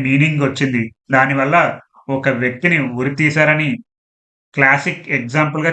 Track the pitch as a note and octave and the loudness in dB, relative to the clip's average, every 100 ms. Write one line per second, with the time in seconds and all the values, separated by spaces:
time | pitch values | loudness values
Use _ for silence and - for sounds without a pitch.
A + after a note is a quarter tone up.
0 | C3 C#3 D#3 D3 C#3 C3+ C3+ A#2+ A2+ _ | 2 2 2 2 -2 0 -2 0 -4 _
1 | - C3 C3+ C#3 C#3 E3+ D3+ - _ - | 0 2 2 0 2 2 2 -4 _ -16
2 | - C3+ C3+ B2 B2 B2 F3 E3 B2 A#2+ | -6 -2 -2 0 -2 0 0 0 0 -2
3 | C3+ C#3 D3+ D#3 D3+ D3+ D3+ A#2 - _ | -4 0 0 2 0 0 0 -4 -8 _
4 | _ _ _ _ _ - C3+ C#3+ F3+ - | _ _ _ _ _ 0 2 2 -2 -8
5 | - C#3 A#2 D3+ D3 D#3 D#3+ | -6 -6 -2 0 0 0 -2